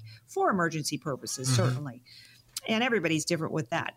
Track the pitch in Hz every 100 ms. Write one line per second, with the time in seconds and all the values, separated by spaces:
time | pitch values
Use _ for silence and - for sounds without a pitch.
0 | - - - 381 359 196 165 156 139 143
1 | 156 127 113 - 131 123 123 127 143 123
2 | - - - - _ - - 220 254 220
3 | 165 156 - 165 160 156 - 165 -